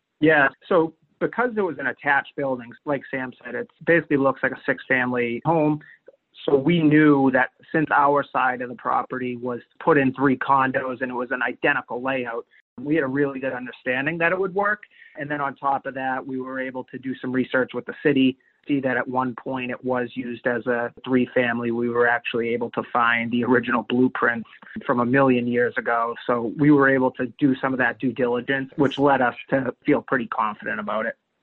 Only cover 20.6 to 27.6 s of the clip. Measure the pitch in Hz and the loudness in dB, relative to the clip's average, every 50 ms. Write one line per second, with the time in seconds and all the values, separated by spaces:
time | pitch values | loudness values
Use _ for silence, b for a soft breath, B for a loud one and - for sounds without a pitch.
20.6 | 110 127 123 120 120 117 - - - 127 131 127 123 123 - 127 123 120 120 117 | -2 -2 -2 -2 -2 -6 -8 -10 -4 0 2 2 2 2 0 0 0 0 0 -2
21.6 | 120 117 117 117 120 120 117 120 120 120 120 120 - - - 117 117 117 117 117 | -2 -2 -2 -2 -2 0 2 2 2 2 2 0 -2 -4 -4 -2 -2 -2 -2 -4
22.6 | 117 113 - 123 110 - - 123 117 117 120 117 117 117 117 120 120 120 127 127 | -4 -4 -4 -6 -4 -2 0 2 2 2 2 0 0 -2 0 0 2 4 4 2
23.6 | 120 123 120 120 107 - 123 123 127 127 - - - 123 117 113 110 B B B | 2 2 0 -2 0 0 2 2 2 2 2 0 -2 -2 -2 -2 -6 B B B
24.6 | B B B 110 - - 135 120 120 120 127 139 139 135 127 123 120 120 120 120 | B B B -8 -4 -2 0 0 0 2 4 4 4 4 4 2 2 0 0 0
25.6 | 123 117 - 123 113 120 117 117 117 117 117 - - - 123 120 117 113 - - | 0 0 -2 -4 -4 -2 -2 0 -2 -2 -6 -6 -4 -2 -2 -2 -2 -4 -2 2
26.6 | 147 151 151 139 139 135 135 135 131 131 131 - 127 117 - - 147 135 131 131 | 4 6 6 6 6 6 4 4 2 0 0 -2 -8 -8 -4 0 2 2 2 2